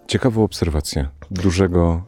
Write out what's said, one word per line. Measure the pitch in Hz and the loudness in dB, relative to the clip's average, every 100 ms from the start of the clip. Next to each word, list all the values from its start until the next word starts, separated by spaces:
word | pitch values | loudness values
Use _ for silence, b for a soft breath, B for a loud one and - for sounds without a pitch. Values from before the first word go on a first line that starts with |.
| - | -4
ciekawą | 110 135 113 | 0 0 2
obserwację | 107 - 87 76 - 78 71 - - | 0 0 -2 -2 -2 -4 -6 -8 -12
dużego, | 95 95 85 95 87 85 82 | -2 0 2 2 4 2 0